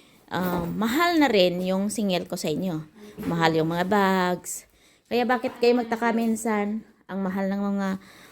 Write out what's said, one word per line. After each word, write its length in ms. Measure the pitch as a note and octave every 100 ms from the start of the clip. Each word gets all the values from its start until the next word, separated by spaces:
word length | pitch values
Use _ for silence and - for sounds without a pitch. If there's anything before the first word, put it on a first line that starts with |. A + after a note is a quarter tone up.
| _ _ _
ah, 360 | E3 F3+ F3 E3+
mahal 520 | E3+ A3 C4+ F4 E4
na 80 | C4+
rin 320 | G#3+ F3+ F3
yung 280 | F#3 F#3+ G3+
singil 360 | G#3 G3+ F3 F#3
ko 120 | F3+
sa 120 | F#3
inyo. 320 | F3+ F#3 D#3 D#3 - - - C3+
Mahal 280 | E3 E3 D#3+
yung 120 | D#3+
mga 160 | E3+ F3+
bags. 760 | G#3 F#3+ F#3+ F3+ F3+ - - - _ _ _ _
Kaya 200 | A#3 A#3+
bakit 280 | B3 B3 -
kayo 160 | A#3+ B3
magtaka 320 | A#3 A3+ A#3
minsan, 720 | A#3 A3+ A3 A#3 G#3+ G#3 A3 - _ -
ang 160 | F#3+
mahal 240 | F#3+ F#3+ F#3+
ng 120 | G3
mga, 260 | G3+ G3+ G3 F#3+ - - -